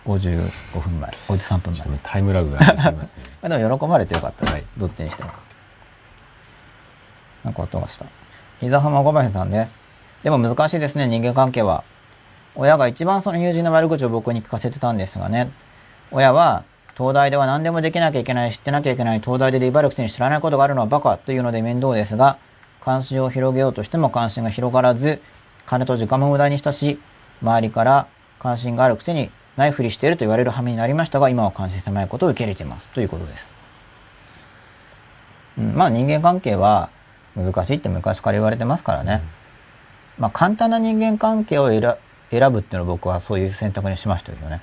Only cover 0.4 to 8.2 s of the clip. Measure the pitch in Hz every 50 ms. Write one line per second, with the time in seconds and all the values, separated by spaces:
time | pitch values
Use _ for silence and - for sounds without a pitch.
0.4 | 87 90 - - - - - 85 78 90 85 78 71 - - - - - 101 92
1.4 | - - 98 90 - 87 85 78 73 71 71 71 - - - 98 98 98 95 92
2.4 | 85 73 71 69 - - - - 139 156 - 76 73 - - - - - - -
3.4 | - 175 165 127 110 110 131 139 151 156 175 143 92 - 101 82 76 - - -
4.4 | - - 78 73 - - - - 98 82 - - 82 76 - - - 85 - -
5.4 | - - - - - - - _ - - - - _ - - - - - - -
6.4 | - - - - - - - - - - - - - - - - - - - -
7.4 | - - - - 92 - - 95 - - - - - - - -